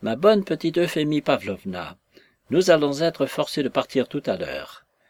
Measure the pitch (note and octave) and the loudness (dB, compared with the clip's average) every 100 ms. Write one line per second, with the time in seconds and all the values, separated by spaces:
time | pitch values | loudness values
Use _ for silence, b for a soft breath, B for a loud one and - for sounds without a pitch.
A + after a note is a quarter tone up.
0 | A2 A2+ G3+ G#3 G3 D#3 E3 F3 E3+ D#3+ | -6 2 4 4 2 -2 -2 0 0 0
1 | D3+ D3+ D#3+ C3+ G#2+ F#2+ G2 F2+ E2+ - | 0 0 0 0 -2 -8 -8 -10 -10 -14
2 | _ b b b - D#3+ F3+ D#3+ D3 C#3+ | _ b b b -2 2 6 6 4 0
3 | E3 - C3+ - D3+ - C#3 C#3 - C3+ | -2 0 -4 -2 -4 -2 -2 -2 -2 -2
4 | A#2+ D3 C3 - - - - - _ _ | -2 -4 -4 -4 -4 -8 -12 -18 _ _